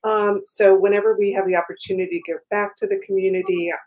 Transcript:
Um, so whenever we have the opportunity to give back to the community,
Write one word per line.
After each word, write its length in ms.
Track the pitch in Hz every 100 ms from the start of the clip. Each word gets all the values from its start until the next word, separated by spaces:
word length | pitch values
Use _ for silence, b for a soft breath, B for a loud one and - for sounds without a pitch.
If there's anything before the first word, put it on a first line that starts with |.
Um, 380 | 220 214 208 202
so 340 | - - 202 190
whenever 380 | 196 202 214 214
we 140 | 202
have 140 | 190 190
the 100 | 180
opportunity 640 | 170 - - 190 185 170
to 120 | 170
give 160 | 160 _
back 260 | 208 202 -
to 100 | 208
the 140 | 196 -
community, 680 | 196 190 185 180 180 170 160